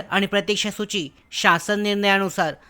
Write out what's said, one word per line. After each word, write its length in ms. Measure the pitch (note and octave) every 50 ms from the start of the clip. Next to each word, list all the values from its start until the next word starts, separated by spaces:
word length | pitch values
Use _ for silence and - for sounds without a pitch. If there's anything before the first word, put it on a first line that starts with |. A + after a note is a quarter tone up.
| - -
आणि 140 | D#3 G3 G3
प्रतीक्षा 440 | - - G3+ G3 F3 G#3+ F#3+ - G#3+
सूची 360 | - - - - - G3+ D#3 C3+ - _ _ _
शासन 480 | - - - G3+ E3+ E3+ - - G#3 G3+
निर्णयानुसार 720 | G#3 G#3 G3+ G3+ G3+ G3+ G3 G3 G3 F#3+ - - F3+ D#3 C#3+ - _ -